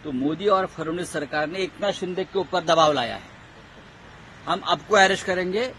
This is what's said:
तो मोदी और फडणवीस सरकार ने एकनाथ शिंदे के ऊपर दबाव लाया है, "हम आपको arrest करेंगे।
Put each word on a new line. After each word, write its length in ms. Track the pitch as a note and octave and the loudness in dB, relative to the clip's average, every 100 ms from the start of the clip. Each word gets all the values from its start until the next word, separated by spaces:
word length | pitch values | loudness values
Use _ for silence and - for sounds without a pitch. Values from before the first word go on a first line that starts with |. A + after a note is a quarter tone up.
तो 80 | D#3 | -6
मोदी 360 | C3 C#3 E3 G3+ | -4 -4 -2 2
और 180 | F#3+ F#3+ | 2 0
फडणवीस 440 | - D#3+ F3 F3 | -6 -6 -6 -6
सरकार 380 | D#3+ D3 D3+ D3+ | -6 -4 -2 -2
ने 120 | F#3 | -2
एकनाथ 320 | F#3 - G3+ | -6 -2 -2
शिंदे 320 | F#3 F3+ F3+ | -2 -4 -4
के 160 | F#3+ F#3+ | -4 -4
ऊपर 240 | F3+ F3+ | -2 -2
दबाव 300 | E3 E3 D#3 | 2 6 6
लाया 220 | C#3+ A#2+ G#2+ | 4 -2 -6
है, 140 | - - - - - - - - - - - - - | -12 -20 -20 -20 -20 -20 -20 -20 -20 -20 -20 -18 -6
"हम 160 | E3 - | -6 -2
आपको 300 | E3+ - G#3 | -4 2 4
arrest 300 | F#3+ F#3+ - | 6 4 -2
करेंगे। 480 | F3+ F#3 F#3+ B3+ | -4 -2 -2 -4